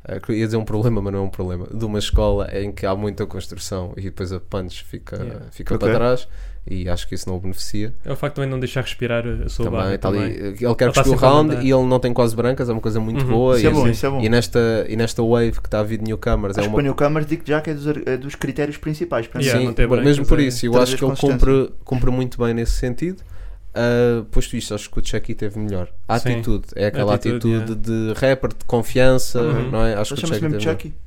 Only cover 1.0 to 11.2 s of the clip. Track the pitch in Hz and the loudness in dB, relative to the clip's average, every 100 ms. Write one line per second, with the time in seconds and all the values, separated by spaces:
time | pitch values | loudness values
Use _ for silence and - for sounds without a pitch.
1 | 98 98 98 - 92 90 87 110 110 104 | -2 -2 -4 -4 -6 -6 -8 -6 -4 -4
2 | - - 107 101 95 98 101 98 98 95 | 0 2 2 0 -2 -4 -6 -4 -4 -2
3 | 107 101 101 98 - 95 - 95 90 - | -4 -4 -6 -6 -10 -10 -8 -8 -8 -8
4 | 95 - 90 92 - 98 92 - - - | -10 -8 -8 -8 -6 -8 -6 -10 -12 -14
5 | - - 123 - - - - 117 - 113 | -12 -10 -10 -10 -14 -10 -4 0 2 2
6 | 120 127 - - - - - 95 90 90 | 2 2 -2 -8 -10 -10 -6 -4 0 0
7 | - 95 - 92 95 92 - 104 104 - | 0 -4 -4 -4 -2 0 0 0 0 -2
8 | - 135 143 143 135 131 127 135 123 - | -2 -4 -4 -4 -4 -4 -4 -4 -4 -4
9 | 120 117 117 113 113 - 113 92 92 98 | -2 -2 -2 -2 -2 -2 0 0 -2 -2
10 | 95 101 104 - 101 98 120 113 123 139 | 0 0 -2 -4 -6 -2 0 2 4 4
11 | 135 135 | 4 6